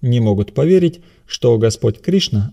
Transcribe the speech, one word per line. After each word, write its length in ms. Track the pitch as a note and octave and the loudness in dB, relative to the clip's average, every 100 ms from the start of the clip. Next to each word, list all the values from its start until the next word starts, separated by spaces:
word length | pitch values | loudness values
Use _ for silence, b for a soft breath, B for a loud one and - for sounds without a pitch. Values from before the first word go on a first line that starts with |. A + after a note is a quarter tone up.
не 180 | B2+ A#2+ | -2 0
могут 340 | A2 G2+ G2+ | 0 0 -2
поверить, 480 | - D#3 F#3 E3+ - b b _ | -2 2 2 2 -4 b b _
что 280 | - B2 A2+ | -2 0 2
Господь 420 | A2+ - A#2 G2+ | 0 0 -4 -4
Кришна 500 | - F#3+ - G#2 G#2+ | -2 -2 0 -2 -4